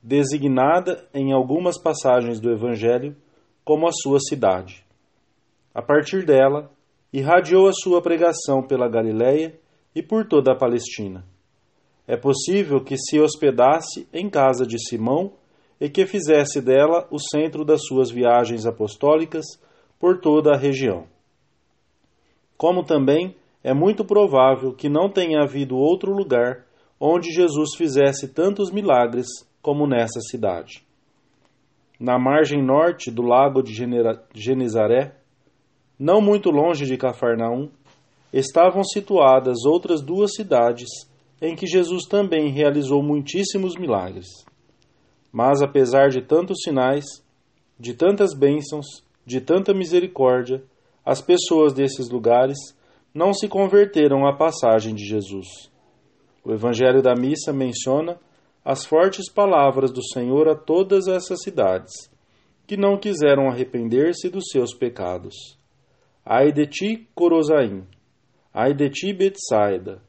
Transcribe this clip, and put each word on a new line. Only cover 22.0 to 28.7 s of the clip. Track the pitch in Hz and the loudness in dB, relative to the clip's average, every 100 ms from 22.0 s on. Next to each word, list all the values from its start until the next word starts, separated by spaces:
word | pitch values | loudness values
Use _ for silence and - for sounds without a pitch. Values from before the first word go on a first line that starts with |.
| _ _ _ _ _ _ | _ _ _ _ _ _
Como | 190 180 | 0 0
também | - 156 135 151 185 - _ _ | 0 0 2 0 -2 -12 _ _
é | 127 | -4
muito | 135 185 208 | 2 2 0
provável | 196 202 202 135 131 131 131 | 0 2 4 4 4 4 -4
que | 127 147 | -6 -2
não | 147 196 | 0 0
tenha | 196 170 156 | -2 0 0
havido | 143 135 135 131 | 0 -2 -4 0
outro | 147 185 196 | 0 0 -2
lugar | 196 180 123 120 127 _ _ _ _ | -4 0 0 0 -4 _ _ _ _
onde | 143 175 170 | 0 0 -2
Jesus | 165 175 147 147 | 0 0 0 -4
fizesse | - 165 135 139 139 135 | -4 -2 2 2 0 -8
tantos | - 185 202 190 | -2 -2 -2 -4